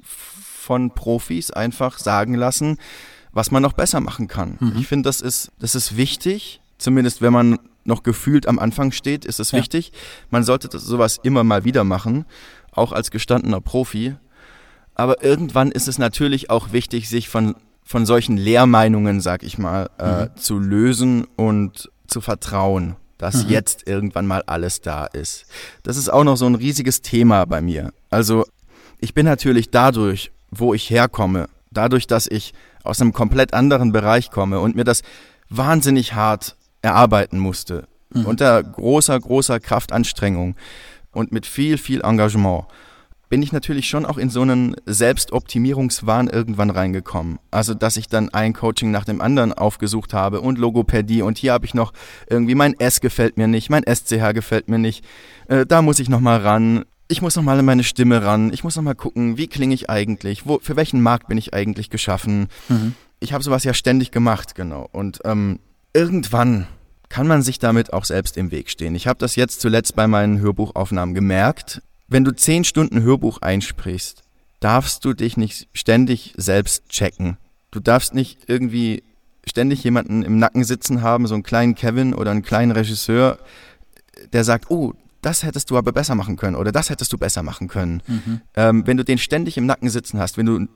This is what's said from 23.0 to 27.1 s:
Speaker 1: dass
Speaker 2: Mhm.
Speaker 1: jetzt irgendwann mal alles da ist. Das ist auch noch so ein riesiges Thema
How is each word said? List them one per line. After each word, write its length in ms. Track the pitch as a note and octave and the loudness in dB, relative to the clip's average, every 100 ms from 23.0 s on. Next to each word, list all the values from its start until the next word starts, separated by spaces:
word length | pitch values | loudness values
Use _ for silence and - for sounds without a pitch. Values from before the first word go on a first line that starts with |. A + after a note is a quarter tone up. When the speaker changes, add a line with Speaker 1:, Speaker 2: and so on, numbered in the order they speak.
| - - | -16 -10
Speaker 1:
dass 260 | F2 A#2+ | -4 -2
Speaker 2:
Mhm. 60 | G#2 | 2
Speaker 1:
jetzt 360 | G#2+ - - - | 0 0 -6 -4
irgendwann 400 | G2 G#2 - G2 | -4 -4 -4 -2
mal 160 | F#2+ - | -4 -4
alles 340 | E2+ F2 - | -4 -4 -6
da 240 | - D2+ | -8 -8
ist. 400 | D2 - - - - - - - | -8 -10 -12 -12 -16 -20 -20 -14
Das 120 | - C3 | -8 -6
ist 100 | C3 | 2
auch 160 | C#3 | 4
noch 120 | D3 B2+ | 6 4
so 100 | B2 | 4
ein 80 | |
riesiges 480 | A#2+ C3+ C#3+ C3 - | 2 0 -2 -2 -2
Thema 420 | - | 0